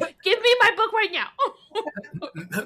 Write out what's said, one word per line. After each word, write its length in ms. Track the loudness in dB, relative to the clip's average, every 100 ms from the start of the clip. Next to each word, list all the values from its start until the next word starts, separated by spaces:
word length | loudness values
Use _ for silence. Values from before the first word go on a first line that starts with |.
| -8 -4
Give 160 | 0 2
me 140 | 4 6
my 120 | 4
book 180 | 4 0
right 180 | 0 -2
now. 1500 | -2 -6 -2 -4 -4 _ -8 -8 -12 -14 -12 -12 -12 -8
<laughs> 40 | -8